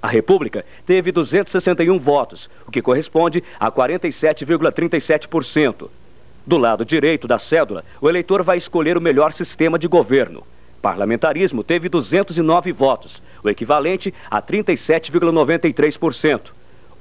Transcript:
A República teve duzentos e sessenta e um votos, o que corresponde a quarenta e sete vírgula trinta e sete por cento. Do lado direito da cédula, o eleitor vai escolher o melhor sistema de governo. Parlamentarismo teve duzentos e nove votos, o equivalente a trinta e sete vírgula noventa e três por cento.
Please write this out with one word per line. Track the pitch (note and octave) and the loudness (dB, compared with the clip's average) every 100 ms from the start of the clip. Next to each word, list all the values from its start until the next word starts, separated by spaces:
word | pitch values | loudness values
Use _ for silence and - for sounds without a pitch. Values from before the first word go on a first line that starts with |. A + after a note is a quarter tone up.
A | - | 0
República | A2 - F#3+ C3 G#2 - - - | -2 2 2 2 -8 -12 -18 0
teve | F#3 F3 | 0 2
duzentos | E3+ C#3 D#3+ G3 | -2 0 0 0
e | F#3 | -2
sessenta | F3+ E3+ | 0 0
e | E3+ | 2
um | F#3+ | 2
votos, | C3+ C#3+ A#2+ - - - - | 2 2 0 -8 -20 -20 -6
o | |
que | C3+ | -4
corresponde | B2 B2+ D#3 D#3+ E3+ E3 - - | 0 0 0 0 2 0 -6 -4
a | A2 | -4
quarenta | B2 B2+ F3 F3 | 0 -2 -2 -6
e | |
sete | C3+ D3+ D3+ C#3+ | -2 -2 0 -2
vírgula | E3 D#3 | 0 0
trinta | - E3 D#3+ | 0 -2 -2
e | |
sete | - D3+ - | 0 -2 0
por | E3 | -4
cento. | - D3+ C#3 A2 - - - - - - - | -2 0 0 0 -14 -18 -20 -20 -20 -20 0
Do | E3 | 2
lado | A#2 A2 A2+ | 2 0 0
direito | D#3+ C#3+ D#3 A#2 | 0 2 0 -2
da | A#2 | -2
cédula, | - E3 C3 G2 - - | 0 0 0 -4 -12 -2
o | D3 | 0
eleitor | F3+ E3+ F#3+ | 0 0 0
vai | F3 F3+ | 2 0
escolher | - F3 D#3 F3 | 0 -2 0 0
o | |
melhor | E3 C#3 D3+ | 2 4 2
sistema | - F3 - D#3+ E3 | 0 -10 -2 0 0
de | D#3+ | 2
governo. | F3 B2+ C3+ A#2 E2 - - - - | 2 4 2 0 -6 -20 -20 -20 -4
Parlamentarismo | G#2 F#2 G2+ A2+ D#3+ D3 F#3+ B2 | -4 -2 -2 0 0 0 -2 -2
teve | G2+ E3+ E3+ | -2 -2 -2
duzentos | E3+ A#2 F3 G3+ E3 | -4 0 0 0 -2
e | |
nove | D#3+ E3+ F3+ | 2 2 0
votos, | D#3 C#3 A#2+ - - - - | 0 0 0 -6 -20 -20 -6
o | G#2 | -4
equivalente | G#2 A#2 D3 C#3+ F#3 G3+ - - | -4 0 0 0 -4 -6 -10 -6
a | G#2 | -6
trinta | - G3+ G#3 | -2 -4 0
e | F3 | -4
sete | - D#3+ D#3+ | 0 0 0
vírgula | D#3 E3+ | 0 2
noventa | E3 C#3 E3 E3+ | 2 2 2 0
e | |
três | C#3 D3+ - | 0 0 0
por | E3 | -4
cento. | C3 D#3 C3 - - - - - - | -2 0 -2 -4 -20 -20 -20 -20 -2